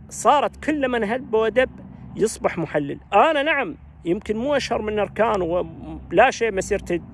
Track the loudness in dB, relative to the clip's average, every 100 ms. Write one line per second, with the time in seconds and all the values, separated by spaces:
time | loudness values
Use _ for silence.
0 | -16 -2 4 4 2 -4 -4 0 0 0
1 | 0 -2 -2 0 2 2 0 -2 -18 -18
2 | -12 -2 -2 0 -2 -2 -2 -2 -4 -8
3 | 0 4 4 4 2 0 -2 -6 -16 -10
4 | -4 -4 -2 -4 0 0 0 -2 -2 -2
5 | -2 2 2 2 0 -2 -4 -8 -14 -14
6 | -2 6 6 6 -2 -2 -2 -2 -2 -4
7 | -4